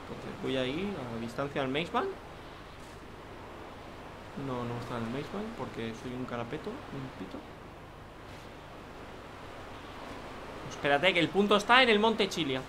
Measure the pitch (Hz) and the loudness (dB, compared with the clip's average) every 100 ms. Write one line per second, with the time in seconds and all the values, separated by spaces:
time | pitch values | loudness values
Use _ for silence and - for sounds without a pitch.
0 | - 131 135 127 131 131 127 147 202 185 | -8 -8 -6 -4 0 2 2 0 -2 -2
1 | 123 113 117 117 143 151 135 139 170 240 | -4 -4 -4 -2 -2 0 2 2 2 2
2 | 392 381 - - - - - - - - | 0 -4 -10 -12 -12 -14 -14 -14 -12 -14
3 | - - - - - - - - - - | -14 -14 -12 -12 -12 -12 -12 -12 -12 -12
4 | - - - - 135 127 120 120 120 123 | -12 -12 -10 -4 -2 0 0 -2 -2 -2
5 | 113 131 143 196 220 226 117 - 113 113 | 0 -2 -2 -4 -4 -4 -6 -4 -4 -4
6 | 131 123 127 120 117 156 - 254 - 139 | -6 -4 -2 -2 -4 -4 -4 -6 -8 -8
7 | 131 - - - - - - - - - | -8 -8 -8 -8 -10 -14 -14 -14 -14 -14
8 | - - - - - - - - - - | -14 -14 -14 -12 -12 -12 -14 -12 -12 -12
9 | - - - - - - - - - - | -12 -12 -12 -12 -10 -10 -10 -10 -10 -10
10 | - - - - - - - - 147 143 | -8 -8 -8 -10 -8 -8 -8 0 6 8
11 | 180 175 151 190 202 208 202 247 254 208 | 8 8 6 6 8 6 10 10 10 8
12 | 220 220 196 190 143 131 | 8 6 2 4 2 2